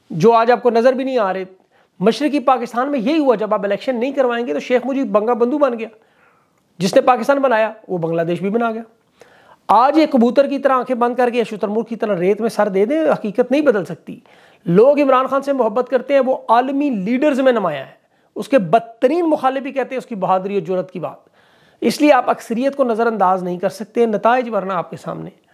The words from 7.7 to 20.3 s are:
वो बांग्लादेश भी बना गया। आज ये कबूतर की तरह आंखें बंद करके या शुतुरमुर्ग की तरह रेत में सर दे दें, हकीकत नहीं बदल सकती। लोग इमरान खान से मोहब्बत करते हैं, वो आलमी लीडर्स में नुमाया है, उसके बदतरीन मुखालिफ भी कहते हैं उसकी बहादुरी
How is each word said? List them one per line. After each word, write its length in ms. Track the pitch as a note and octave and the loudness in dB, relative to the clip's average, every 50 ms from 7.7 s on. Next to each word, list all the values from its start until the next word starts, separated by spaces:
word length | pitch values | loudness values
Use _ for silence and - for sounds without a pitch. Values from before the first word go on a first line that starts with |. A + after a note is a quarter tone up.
| A3 - - - | -4 -8 -10 -8
वो 100 | F#3 F3 | -6 -4
बांग्लादेश 420 | D#3+ E3 E3 E3+ E3+ E3+ F3 D#3 | -4 -2 -2 -2 -2 -2 -2 -4
भी 100 | F3+ G3+ | -4 -2
बना 220 | G3+ A#3 A#3 A#3 | -2 -2 -2 -4
गया। 100 | A3 A3+ A3+ - _ _ _ _ _ _ - _ _ _ _ - - _ _ - | -4 -8 -12 -18 _ _ _ _ _ _ -20 _ _ _ _ -20 -20 _ _ 2
आज 280 | F#3+ A3 B3 C#4+ C#4+ D#4+ | 4 4 4 4 4 4
ये 80 | D#4 | 2
कबूतर 400 | D4+ C#4+ B3 A3+ B3 - C#4+ C#4 | 4 4 4 2 4 4 2 2
की 120 | C#4 C#4 C4+ | 2 0 0
तरह 160 | C4+ C4+ C4 | 0 2 2
आंखें 240 | B3+ A#3 - B3+ A3+ | 0 0 -2 -2 -2
बंद 180 | A#3+ A#3+ B3 | -2 -2 0
करके 220 | A#3+ B3 A#3+ A3+ B3 | 0 0 0 0 -2
या 60 | A3 | -4
शुतुरमुर्ग 420 | - G#3+ F#3 A3 G3+ G#3 A3+ A3 | -4 -6 -6 -6 -4 -4 -4 -6
की 100 | - A#3 | -6 -6
तरह 180 | G3+ A3+ G#3+ G3+ | -6 -4 -2 -2
रेत 260 | E3+ F3 F#3+ G#3 G#3 | 0 0 0 0 0
में 80 | A3+ A3 | -2 -4
सर 200 | - - G#3 G#3 | 0 0 -2 0
दे 180 | F#3 F#3+ G3+ | 0 0 0
दें, 200 | A3 D4 D#4+ D#4 | 0 0 0 0
हकीकत 460 | D4 G#3 - - G#3 F3+ - A#3+ B3 | 0 0 -2 -4 -4 -2 -2 -2 0
नहीं 100 | B3+ D4+ | 0 0
बदल 220 | D4+ C#4+ A3 G#3 E3 | 2 2 2 0 -2
सकती। 380 | - E3 - _ - - - _ _ _ _ _ _ _ _ - F3 | -6 -10 -14 _ -18 -20 -20 _ _ _ _ _ _ _ _ -2 2
लोग 320 | E3+ G3 A3+ C#4 D4 C4+ | 4 6 6 6 6 4
इमरान 260 | D4 C4+ C4 B3+ C4 | 4 4 2 2 2
खान 140 | B3 C4 C#4 | 0 -2 -2
से 120 | C4+ C#4+ | -2 -2
मोहब्बत 360 | C#4 C4 A3+ A3 G3+ B3+ B3 - | -2 0 0 0 0 -2 -2 -2
करते 260 | C4+ A#3+ B3 - C#4 | -2 -4 -2 0 0
हैं, 60 | C4+ | 0
वो 260 | B3+ C4 - - - - | 2 0 -2 -4 -2 0
आलमी 400 | A3 A#3+ B3+ C4 C#4 C#4 D4 D4 | 2 2 2 0 0 -2 -2 -2
लीडर्स 480 | B3 G3 F3+ G#3+ B3 B3+ D4 D4+ C#4+ A#3+ | -2 -2 -2 -2 0 0 2 0 2 2
में 140 | C4+ C4 | 2 2
नुमाया 320 | A#3+ A3 G3 E3+ D3 C3+ C3+ | 2 2 0 -2 -4 -6 -10
है, 160 | D3+ - _ _ _ _ _ _ _ - | -12 -18 _ _ _ _ _ _ _ -12
उसके 220 | - G#3 - C#4 C4 | -12 -4 0 0 0
बदतरीन 640 | F#3 D#3 F#3+ A3+ A3+ - - - - B3+ D#4 F4 F4 | 2 2 0 0 0 -2 -6 -2 0 0 0 0 0
मुखालिफ 380 | D#4+ D4+ A3 B3+ C4 C4 C4+ | 0 0 0 0 -2 -2 -2
भी 100 | B3 C#4+ | -6 -6
कहते 220 | A#3+ C4+ C4 - C4+ | -6 -6 -6 -6 -6
हैं 40 | B3+ | -10
उसकी 160 | - - A#3+ | -10 -10 -8
बहादुरी 400 | F#3+ F3+ E3+ | -4 -2 0